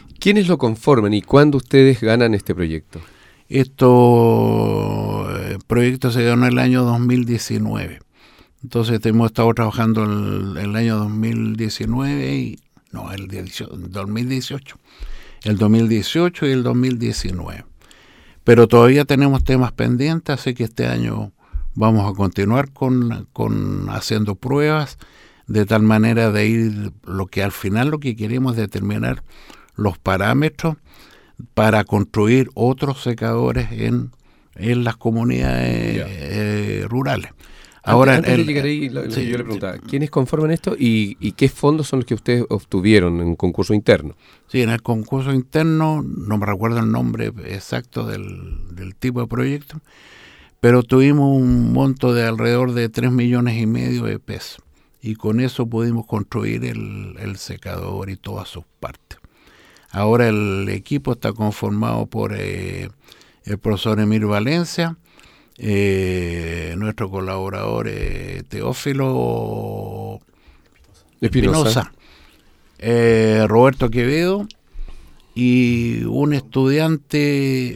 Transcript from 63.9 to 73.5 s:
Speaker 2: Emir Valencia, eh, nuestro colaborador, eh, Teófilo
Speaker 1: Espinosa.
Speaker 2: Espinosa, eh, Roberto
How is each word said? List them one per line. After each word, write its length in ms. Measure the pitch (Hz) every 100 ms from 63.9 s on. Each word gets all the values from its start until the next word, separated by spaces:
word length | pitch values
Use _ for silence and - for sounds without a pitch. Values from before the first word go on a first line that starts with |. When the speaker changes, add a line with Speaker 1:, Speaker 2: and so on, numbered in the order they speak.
| 107
Speaker 2:
Emir 260 | 107 110 107
Valencia, 680 | 104 113 165 170 - 165 165 _ _ - _ _ -
eh, 1160 | 113 101 101 95 92 92 87 85 82 85 80 87
nuestro 320 | 107 107 101
colaborador, 800 | 95 92 95 95 98 104 113 107
eh, 540 | 101 50 - 50 50 -
Teófilo 1700 | 104 110 127 143 139 135 127 120 117 110 107 107 104 50 50 52 - _ _ _ _ _ _ _ _ _ -
Speaker 1:
Espinosa. 380 | 120 131 123 156
Speaker 2:
Espinosa, 340 | 127 113 - - _ - - _ _ _ _ -
eh, 640 | 113 117 117 113 110 110
Roberto 400 | 107